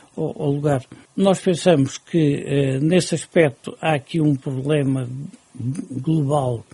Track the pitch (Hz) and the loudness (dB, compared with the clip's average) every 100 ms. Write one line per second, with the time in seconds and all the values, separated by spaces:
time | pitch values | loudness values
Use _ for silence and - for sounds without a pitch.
0 | - - 156 - 147 143 147 135 - - | -18 -8 -6 -4 -2 0 0 -2 -4 -20
1 | - - 196 180 190 170 185 156 135 - | -12 -2 2 2 0 0 4 4 2 -2
2 | - 170 147 143 - 139 139 135 156 180 | -4 0 2 0 -2 0 0 0 2 2
3 | 160 165 - 180 151 - - - 160 147 | 2 -4 -2 2 2 2 -12 -6 -2 -2
4 | - 170 151 135 147 131 139 151 135 135 | -2 0 2 0 -2 -6 0 0 0 -2
5 | 123 127 156 - _ - 117 156 - - | -4 -8 -12 -16 _ -8 -6 -6 -8 -6
6 | 131 160 139 147 131 117 - | -2 0 2 0 0 -4 -8